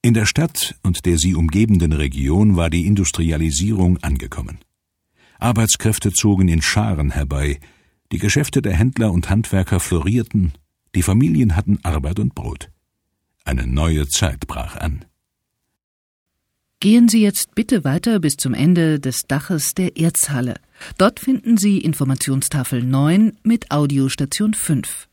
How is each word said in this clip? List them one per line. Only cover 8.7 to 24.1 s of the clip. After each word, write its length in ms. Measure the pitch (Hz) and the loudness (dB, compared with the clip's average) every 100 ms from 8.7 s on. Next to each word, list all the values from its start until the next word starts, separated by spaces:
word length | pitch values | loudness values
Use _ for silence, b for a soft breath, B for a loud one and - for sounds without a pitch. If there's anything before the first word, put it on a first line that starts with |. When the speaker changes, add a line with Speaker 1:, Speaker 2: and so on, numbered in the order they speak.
Speaker 1:
Händler 400 | 87 120 127 110 | 2 2 2 0
und 180 | 87 - | 0 0
Handwerker 480 | 117 113 98 90 95 | -2 0 -2 0 -2
florierten, 760 | - 87 85 120 107 110 87 - _ _ _ | 0 -2 0 -2 0 0 -2 -4 _ _ _
die 80 | - | -2
Familien 520 | 87 98 151 151 117 | 0 2 2 2 2
hatten 240 | 82 - 101 | 0 0 -2
Arbeit 340 | 87 76 71 90 | -2 -4 -2 -4
und 160 | 113 | -4
Brot. 360 | - - 76 - _ _ _ _ _ _ _ | -6 -12 -12 -16 _ _ _ _ _ _ _
Eine 220 | - 65 60 | -6 -4 -2
neue 420 | 65 82 78 71 | 0 0 0 -2
Zeit 380 | - 92 69 - | -2 -2 -4 -10
brach 280 | - - - | -10 -10 -8
an. 280 | 80 69 - _ _ _ _ _ _ _ _ _ _ _ _ _ _ _ _ _ | -8 -8 -14 _ _ _ _ _ _ _ _ _ _ _ _ _ _ _ _ _
Speaker 2:
Gehen 280 | 202 233 240 | 4 6 6
Sie 140 | 226 | 6
jetzt 320 | 208 - - | 2 0 -6
bitte 300 | - 226 226 | -4 0 0
weiter 360 | 143 151 233 214 | 0 -2 0 0
bis 160 | 156 - | 0 -2
zum 180 | 135 | -4
Ende 440 | - 147 175 160 151 | 0 4 4 2 0
des 280 | 135 127 - | -2 -6 -4
Daches 460 | 135 - 165 - | -4 -2 -4 -4
der 240 | - 180 - | -4 -4 0
Erzhalle. 580 | 165 - - 135 123 - B B B - | 0 0 -2 -2 -4 -6 B B B 0
Dort 220 | 190 - | 0 2
finden 380 | - 262 226 226 | -4 -2 2 2
Sie 200 | 202 196 | 4 2
Informationstafel 1040 | - 151 135 131 - 135 - 147 127 127 | 0 -2 -2 -2 -2 -2 -2 -2 -2 -2
neun 540 | 123 135 143 185 220 - | 0 2 2 4 2 0
mit 280 | 214 233 - | -2 -2 0
Audiostation 840 | 147 147 139 135 | -2 0 0 -2